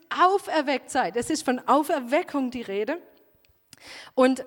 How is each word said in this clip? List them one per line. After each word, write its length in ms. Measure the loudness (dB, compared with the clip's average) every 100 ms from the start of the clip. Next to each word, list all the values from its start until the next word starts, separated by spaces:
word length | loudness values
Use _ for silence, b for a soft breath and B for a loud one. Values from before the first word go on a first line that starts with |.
| _ 2
auferweckt 760 | 4 4 0 -2 0 -2 -2
seid." 240 | -2 -2 -2
Es 140 | -2
ist 140 | -2
von 160 | -2 -2 2
Auferweckung 840 | 2 2 -2 0 -2 0 -4 -4
die 100 | -6
Rede. 400 | -6 -4 -4 -6 -10 _ _ _ _ _ _ -20 B B B 2
Und 300 | 4 2